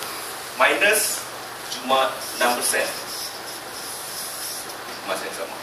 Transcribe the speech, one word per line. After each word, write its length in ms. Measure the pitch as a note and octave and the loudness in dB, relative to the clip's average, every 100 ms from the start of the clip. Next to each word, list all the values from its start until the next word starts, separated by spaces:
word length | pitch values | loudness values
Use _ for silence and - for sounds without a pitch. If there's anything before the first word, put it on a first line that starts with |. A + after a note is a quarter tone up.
| - - - - - - | -6 -6 -6 -8 -4 4
minus 640 | G#3+ - G3+ G#3+ - - - - - - - - | 6 8 6 6 4 0 -4 -8 -8 -8 -8 -4
cuma 360 | - C3 - - - - | 4 6 4 0 -4 2
enam 200 | - - | 4 4
persen. 280 | - - - - - - - - - - - - - - - - - - - - - - - - G2 | 2 2 2 -2 -6 -6 -6 -8 -8 -8 -10 -8 -8 -8 -8 -6 -6 -6 -6 -6 -6 -8 -8 -6 -4
Masa 160 | F#2+ | -2
yang 120 | - - | -2 -4
sama. 180 | - - | -6 -6